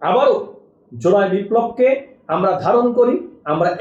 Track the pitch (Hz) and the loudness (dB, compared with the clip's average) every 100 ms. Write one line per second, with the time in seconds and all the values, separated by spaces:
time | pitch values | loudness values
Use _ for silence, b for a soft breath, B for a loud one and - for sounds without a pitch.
0 | 151 240 269 - - - _ _ _ 117 | -2 2 2 0 -4 -16 _ _ _ -4
1 | 170 202 190 190 - 226 233 233 254 262 | 2 2 2 -2 -2 -2 -2 0 0 0
2 | - - - 170 190 180 175 240 247 240 | -6 -16 -6 -2 -2 -2 0 2 2 2
3 | 240 - - - 151 160 175 - | 2 0 -6 -10 -4 -2 -2 0